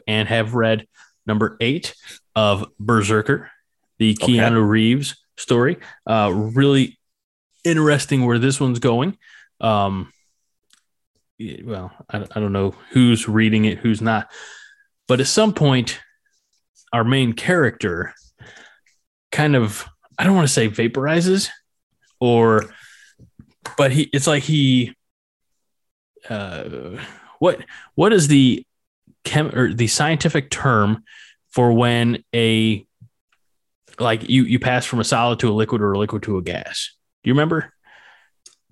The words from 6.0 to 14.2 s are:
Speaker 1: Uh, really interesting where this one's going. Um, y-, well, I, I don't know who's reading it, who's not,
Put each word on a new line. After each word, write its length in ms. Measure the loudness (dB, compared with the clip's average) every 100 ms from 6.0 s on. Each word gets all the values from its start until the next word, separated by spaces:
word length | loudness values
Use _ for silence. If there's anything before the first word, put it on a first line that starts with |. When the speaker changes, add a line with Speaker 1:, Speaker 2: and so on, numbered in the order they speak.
| -4
Speaker 1:
Uh, 240 | 0 0
really 640 | -2 -2 0 2 2 0 -6 _ _ _ _ _ _
interesting 600 | -2 2 2 0 0 -2 0
where 140 | 0
this 200 | 0 0
one's 200 | -2 0
going. 380 | 0 0 -2 -6 _ -20 _ _
Um, 500 | -2 0 -2 -4 -10 _ _ _ _ _ _ _ _ _ _ _ _ _
y-, 220 | -16 -14
well, 280 | -12 -12 -12 -18 -12
I, 80 | -10 -8 -4
I 40 |
don't 120 | -2
know 220 | 0 -2 -4 -2
who's 360 | 2 4 4 0
reading 380 | 0 2 2 0
it, 120 | 0
who's 220 | -2 -2
not, 280 | -2 -2